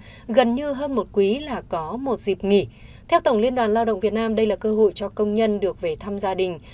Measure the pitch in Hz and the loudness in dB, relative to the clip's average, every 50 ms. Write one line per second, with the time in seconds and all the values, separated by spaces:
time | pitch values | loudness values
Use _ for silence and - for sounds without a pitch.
0 | - - - - - - 220 254 247 233 240 262 294 294 277 254 285 285 269 220 | -6 -12 -20 -16 -10 2 4 4 4 4 2 -2 -2 -4 -4 -4 -4 -2 -2 -2
1 | 185 - - 208 196 196 226 285 302 294 240 202 - - 185 165 156 160 202 247 | -4 -2 0 2 2 2 2 -2 -4 -6 -8 -8 -8 -6 -6 -6 -6 -6 -6 -6
2 | 269 269 214 185 - 208 185 - - 196 202 196 143 113 - - - - - - | -4 -4 -4 -2 -2 -4 -4 -2 0 2 4 4 2 0 -6 -16 -20 -20 -20 -20
3 | - - 339 339 - 311 247 208 220 262 254 254 233 214 214 226 233 226 214 185 | -2 0 2 2 4 4 2 4 2 2 2 0 0 2 2 2 2 0 0 0
4 | 220 202 208 220 226 226 220 214 220 214 196 - - 220 214 214 220 196 175 - | 0 -2 0 0 0 0 0 2 2 2 0 0 0 0 2 4 4 2 2 0
5 | 202 208 - - 214 208 208 220 226 214 208 202 208 185 - - 180 170 156 - | -6 -6 -2 -2 -2 0 2 2 2 2 0 0 -2 -2 -4 -2 -4 -4 -4 -4
6 | - 208 202 202 214 190 190 185 190 185 170 147 - - | -6 -8 -6 -4 -4 -2 -2 0 -2 -2 -4 -8 -12 -18